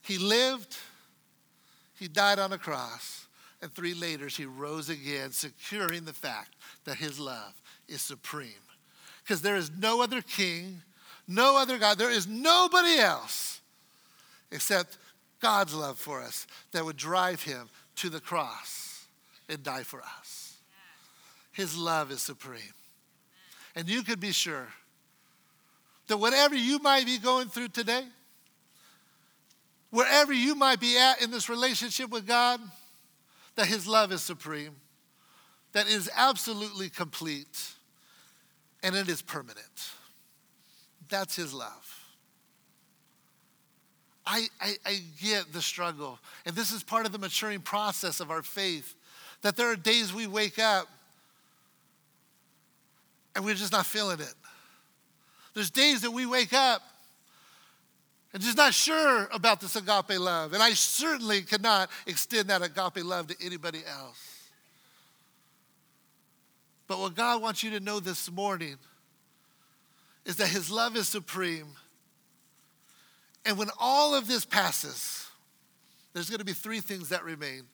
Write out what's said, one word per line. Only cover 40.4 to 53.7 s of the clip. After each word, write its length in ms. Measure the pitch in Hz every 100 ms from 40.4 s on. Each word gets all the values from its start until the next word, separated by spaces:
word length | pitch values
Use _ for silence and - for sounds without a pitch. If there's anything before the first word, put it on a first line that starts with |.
| _ _ _ _ _ _ 151
That's 280 | 196 190 -
his 160 | 160
love. 400 | 131 107 - - - - _ _ _ _ _ _ _ _ _ _ _ _ _ _ _ _ _ _ _ _ _ -
I, 220 | 220 226 -
I, 140 | 202 202
I 140 | - 202 170 151
get 300 | 208 208 165
the 100 | 165
struggle, 560 | - - 175 151 143 120 - -
and 120 | 170 175
this 160 | 202
is 100 | 220
part 240 | - 226 220
of 60 |
the 60 | 202
maturing 420 | 190 - 214 202
process 600 | - 208 208 - 185 -
of 100 | 151
our 120 | 160
faith, 520 | - 202 190 160 127 - _ - - -
that 140 | 208 220
there 140 | 240
are 60 | 214
days 360 | 214 233 208
we 140 | 196 220
wake 320 | 208 214 -
up 300 | 220 196 170 - _ _ _ _ _ _ _ _ _ _ _ _ _ _ _ _ _ _ _ _ _ _ _ 202
and 80 |
we're 100 | 202
just 160 | 196 202